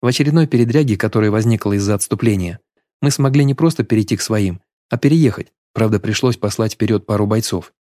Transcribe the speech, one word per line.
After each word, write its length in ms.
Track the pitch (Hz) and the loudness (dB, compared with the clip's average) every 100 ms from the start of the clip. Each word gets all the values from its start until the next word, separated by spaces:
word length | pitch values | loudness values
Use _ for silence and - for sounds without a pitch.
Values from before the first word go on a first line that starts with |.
В 60 | 123 | -2
очередной 400 | 127 147 160 156 | 0 2 2 2
передряге, 500 | 123 120 127 143 101 | 2 2 2 2 0
которая 340 | 110 117 107 | 0 0 0
возникла 440 | 107 110 110 104 | 2 0 0 0
из-за 200 | 101 101 | -2 0
отступления, 640 | 104 - 101 117 101 87 95 _ _ _ _ | -2 -2 -2 0 0 -4 -8 _ _ _ _
мы 80 | 143 | -2
смогли 340 | 139 139 139 | 0 0 2
не 100 | 139 | 2
просто 300 | 135 165 160 | 2 0 0
перейти 320 | - 110 104 104 | 0 0 0 -2
к 60 | |
своим, 380 | - 110 98 87 _ _ _ | -2 -2 -2 -4 _ _ _
а 80 | 120 | -2
переехать, 560 | 143 160 147 - - _ _ | 2 4 2 0 -12 _ _
правда, 260 | - 110 104 | -2 0 0
пришлось 380 | 110 104 127 117 | -2 -2 -2 -2
послать 340 | 104 - 110 | -4 -2 -4
вперёд 320 | - 107 107 | -2 -2 -2
пару 220 | - 104 104 | 0 -2 0
бойцов. 480 | 110 113 92 - _ | 0 -2 -6 -8 _